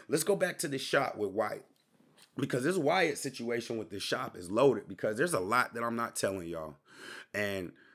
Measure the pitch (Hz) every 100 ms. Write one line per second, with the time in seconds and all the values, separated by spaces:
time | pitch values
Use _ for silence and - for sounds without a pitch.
0 | - 143 - 190 175 - 156 135 - 147
1 | 135 - 104 98 104 - - _ _ _
2 | _ _ - - 135 135 135 185 143 185
3 | 165 - 139 - 117 120 117 113 104 98
4 | - 123 131 - 87 107 139 107 - 95
5 | 113 107 175 143 92 120 120 117 117 117
6 | 117 - 104 98 85 82 78 71 _ -
7 | - - - 101 101 98 85 - -